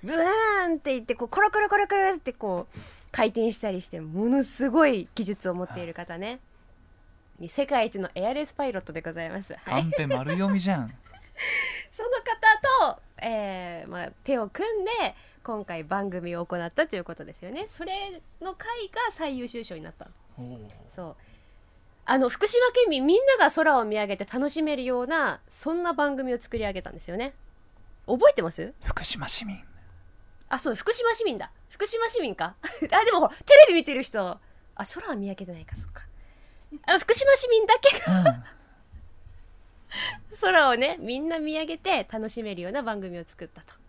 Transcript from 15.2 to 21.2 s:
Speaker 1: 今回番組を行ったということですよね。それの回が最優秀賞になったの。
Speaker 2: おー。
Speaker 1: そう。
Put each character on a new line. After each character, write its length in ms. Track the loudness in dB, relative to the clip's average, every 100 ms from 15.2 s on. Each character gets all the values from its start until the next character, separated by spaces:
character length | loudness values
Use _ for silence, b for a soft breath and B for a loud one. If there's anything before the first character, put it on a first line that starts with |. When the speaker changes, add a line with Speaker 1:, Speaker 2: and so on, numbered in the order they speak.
| b b
Speaker 1:
今 200 | -10 -10
回 200 | -8 -10
番 260 | -6 -4 -4
組 240 | -6 -8
を 100 | -8
行 120 | -6 -6
っ 140 | -6
た 160 | -2 -2
と 80 | -2
い 20 |
う 60 |
こ 100 | -10
と 100 | -14
で 100 | -16
す 100 | -16
よ 80 | -14
ね。 160 | -12 -12
そ 160 | -12
れ 360 | -10 -8 -10 -14 -20 -14
の 140 | -12
回 340 | -12 -10 -8 -8
が 120 | -6 -6
最 260 | -6 -8 -6
優 80 | -8
秀 160 | -10
賞 140 | -12 -14
に 60 |
な 80 | -14
っ 20 | -18
た 100 | -20
の。 40 | -20 -20 -16
Speaker 2:
お 200 | -14 -14
ー。 120 | -18 -20 -20
Speaker 1:
そ 160 | -14 -14
う。 60 | -14